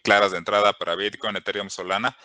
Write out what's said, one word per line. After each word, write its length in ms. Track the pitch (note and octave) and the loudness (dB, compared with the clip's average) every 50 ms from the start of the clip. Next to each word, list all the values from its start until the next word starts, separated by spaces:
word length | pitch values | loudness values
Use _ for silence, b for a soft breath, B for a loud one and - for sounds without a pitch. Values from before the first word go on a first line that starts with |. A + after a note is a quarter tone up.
claras 300 | _ A2 G2+ G2+ G#2 G2 | _ 4 6 6 6 2
de 60 | F#2 F2 | 0 -2
entrada 340 | E2 G#2 G2+ G#2 G#2 G2+ | -2 0 2 4 4 2
para 240 | G2 - F2 E2+ E2+ | 2 0 -4 -6 -4
Bitcoin, 400 | F#2 G2+ G#2+ - - - A2 G2+ | -4 -4 -6 -6 -6 -8 -6 -6
Ethereum, 340 | F#2 - G2+ G2 G2+ G2 F#2+ | -6 -6 -6 -6 -6 -8 -8
Solana. 480 | - - F2+ F2+ F#2+ G2+ A#2 B2+ - B | -10 -12 -6 -4 -2 -2 -2 -4 -6 B